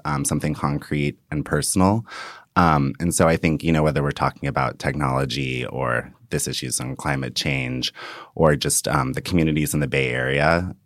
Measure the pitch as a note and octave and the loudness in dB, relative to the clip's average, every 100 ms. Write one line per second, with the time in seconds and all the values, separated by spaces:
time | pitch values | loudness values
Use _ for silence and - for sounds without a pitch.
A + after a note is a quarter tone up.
0 | - C#2+ - D3+ D#3 C#3+ C#2+ C#2+ - D2 | -4 -2 0 -2 -2 -2 -2 -2 -2 -2
1 | D2 - _ D2+ - D2+ - F#2 F#2 A2 | -2 -4 _ -6 0 0 0 4 4 4
2 | A#2 - - - - - F2 D2 C2+ - | -2 -12 -14 -18 -2 4 6 6 2 0
3 | E2+ - E2 D#2+ E2+ D2+ E2 D#2 D2+ C#2+ | -2 4 4 4 2 2 2 4 4 2
4 | C#2+ - C2+ - - - C2 - - C#2 | -2 0 -2 -2 -4 0 -2 -2 -4 -2
5 | C2+ C2 C2+ C#2+ C2 B1+ A1+ C2 B1+ A#1+ | 0 0 -2 -2 -4 -4 -6 -4 -2 -2
6 | - - - - - B2+ - - B2+ B2+ | -4 -16 -6 -4 -4 -6 -6 -4 -6 -4
7 | - C#3 B2+ - D3+ C3+ B2+ - - - | -2 -2 -2 -4 -2 -2 -4 -4 -6 -8
8 | - - - - D#2+ C#2+ D2 - - D2+ | -16 -16 -14 -2 0 2 0 -2 0 -2
9 | C2 C2+ - F2+ D#2 D2+ D2 D2+ C#2 C#2 | -2 -4 0 2 2 2 0 0 0 0
10 | C2 B1 C2 C#2 D2+ E2+ F2+ - | 0 -2 0 2 4 4 0 -8